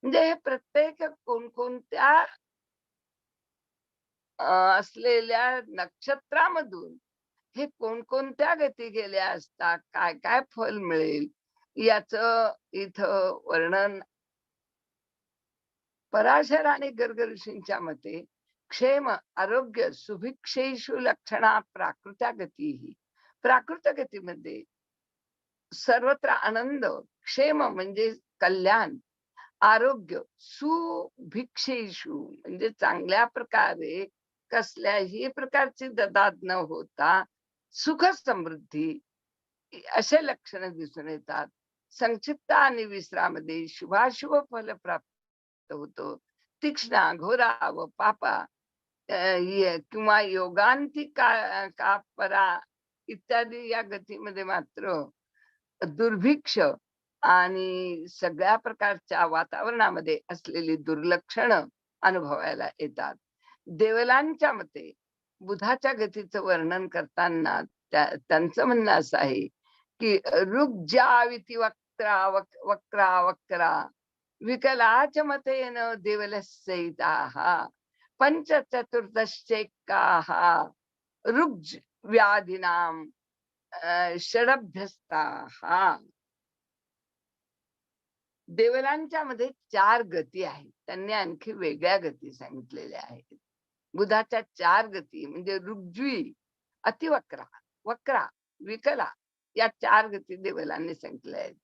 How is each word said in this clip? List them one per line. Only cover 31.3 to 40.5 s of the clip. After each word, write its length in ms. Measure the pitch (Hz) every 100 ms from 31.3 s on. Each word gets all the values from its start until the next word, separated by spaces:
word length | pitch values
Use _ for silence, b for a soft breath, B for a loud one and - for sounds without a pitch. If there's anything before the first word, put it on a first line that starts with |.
| 208 247 - - 254 214 175 - 151 - -
म्हणजे 300 | - 180 220 220
चांगल्या 440 | - - 175 196
प्रकारे 840 | 233 - 240 220 214 - 156 170 196 _ _ _ _
कसल्याही 800 | 233 - - 254 202 190 208 262
प्रकारची 600 | 269 262 285 269 - 262
ददात 440 | 220 202 202 202 170
न 80 | 185
होता 760 | 185 156 160 - - 151 185 - _ _ _ _
सुख 320 | - - 311
समृद्धी 960 | 359 381 - 208 165 160 _ 151 160 156 _ _ _ _ _ _ _ - - -
असे 300 | 220 302 302
लक्षण 460 | 254 -